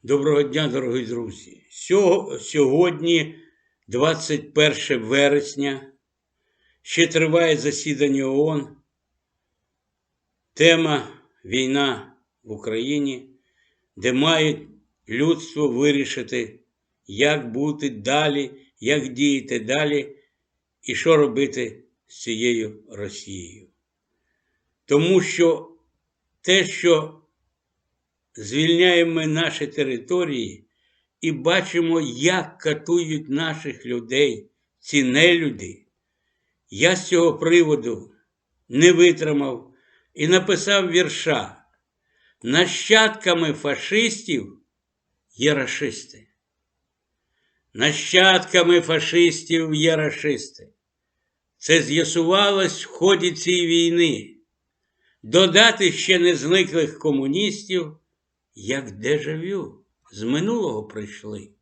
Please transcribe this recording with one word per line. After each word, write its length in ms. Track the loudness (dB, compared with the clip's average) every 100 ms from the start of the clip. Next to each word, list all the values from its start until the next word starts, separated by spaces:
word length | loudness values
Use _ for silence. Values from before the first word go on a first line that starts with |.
Доброго 400 | 0 0 2 0
дня, 240 | 0 -2 -2
дорогі 380 | -4 -4 -4 -6
друзі. 580 | -8 -10 -14 -20 -20 _
Сього-, 680 | -20 0 2 4 2 -2 -12
сьогодні, 960 | -4 2 2 4 2 0 0 0 0 -10 -20 _ _ _ -8
двадцять 680 | 0 0 0 -4 -6 -2
перше 440 | 2 2 2 -4 -4
вересня, 920 | 0 2 4 2 -2 -6 -6 -6 -12 _ _ _ _ _ _ _ _ _
ще 260 | -6 0 2
триває 500 | 2 2 4 2 2
засідання 680 | -2 -4 -6 -2 0 0 0
оон. 520 | 0 0 -2 -6 -16 _ _ _ _ _ _ _ _ _ _ _ _ _ _ _ _ _
Тема 540 | 2 4 4 2 -2 -4 -18 _ _ -6
«Війна 680 | -4 -2 0 -2 -4 -12 _ _ _
в 80 | -16
Україні», 760 | -12 -6 -6 -4 -4 -4 -6 -14 _ _ _ _ _ _ -6
де 180 | -2
має 540 | 0 2 2 0 -2 -12 _ _ _ -10
людство 580 | -2 0 -2 -4 -4 -2
вирішити, 920 | 2 0 0 -2 -6 -6 -8 -8 -14 _ _ _ _ -16
як 440 | 0 0 0 -4
бути 380 | -4 -4 -4 -6
далі, 640 | -6 -2 0 0 -2 -6 -10 _ _
як 340 | -2 -2 -2
діяти 460 | 0 0 0 -2 -6
далі 560 | -2 -2 0 -2 -4 -16 _ _ _ _ _ _
і 120 | -8 -4
що 220 | 2 4
робити 680 | 4 0 -4 -4 -8 -10 _ _ _
з 140 | -16
цією 640 | -8 -2 0 0 -4 -10 _
Росією. 800 | -12 -12 -12 -14 -14 -16 -20 _ _ _ _ _ _ _ _ _ _ _ _ 0
Тому 360 | 2 4 2
що 560 | 2 0 2 2 -8 _ _ _ _ _ _ _
те, 240 | 0 2 0
що 520 | -2 2 2 0 -16 _ _ _ _ _ _ _ _ _ _ _ -18
звільняємо 800 | -6 -2 2 4 6 4 2
ми 140 | 0 -2
наші 400 | -2 -2 -4 -8
території 1000 | -4 -4 -4 -2 -2 -2 -4 -8 -12 _ _ _ _ _ _
і 100 | -6
бачимо, 680 | -2 0 0 0 -2 0 0 -2 -2
як 420 | 0 0 -4 -6
катують 720 | -4 -4 -2 -2 -2 -6 -4
наших 560 | -4 -4 -6 -10 -12 -8
людей 640 | -8 -2 0 2 0 -12 _ _ _
ці 240 | -2 0
нелюди, 840 | 2 4 4 4 0 -6 -14 -16 _ _ _ _ _ _ _ _ _
я 260 | 0 2 2
з 120 | 0
цього 300 | 2 2 2
приводу 760 | 4 4 4 0 -2 -8 -12 _ _ _ _ _ _
не 220 | 4 6
витримав 840 | 8 4 4 -2 -2 -4 -8 -14 _ _ _ _
і 140 | -6 2
написав 640 | 2 2 -2 0 0 2
вірша: 720 | 0 0 -4 -4 -4 -4 -14 _ _ _ _ _ _ _ _
«Нащадками 1080 | -2 0 0 -2 2 4 4 0 -2 0 0
фашистів 1080 | -2 -4 -6 -2 0 0 -4 -4 -6 -6 -20 _ _ _ _ _ _ _ -2
є 180 | 0
рашисти. 760 | 0 -4 -6 -8 -8 -18 -20 _ _ _ _ _ _ _ _ _ _ _ _ _ _ _
Нащадками 1080 | -2 -2 -2 0 4 6 4 2 2 6 4
фашистів 920 | 2 -2 0 2 2 2 -4 -2 0
є 220 | 0 2 2
рашисти». 760 | -2 -4 -4 -4 -8 -18 -20 _ _ _ _ _ _ _ _ _
Це 240 | 2 2
з'ясувалось 1040 | 2 -2 0 0 2 2 2 2 -2 -4 -14
в 40 |
ході 420 | 0 4 4 2
цієї 360 | -2 -2 0 2
війни. 680 | 2 2 2 2 0 -8 -20 _ _ _ _ _ _ _ _
Додати 680 | 0 4 4 6 4 4 -2
ще 280 | -2 0 2
не 160 | 4 0
зниклих 640 | 0 0 0 -2 -2 -2
комуністів, 1000 | -2 -2 -2 -2 -2 -6 -6 -6 -6 -14 _ _ _ _ _ -14
як 360 | -8 -8 -8
дежавю. 920 | -8 -2 -2 -2 -8 -8 -8 -10 -18 _ _ _
З 120 | -10
минулого 600 | -4 -2 -2 -2 -4 -6
прийшли. 640 | -10 -14 -14 -16 -14 -16 -16 _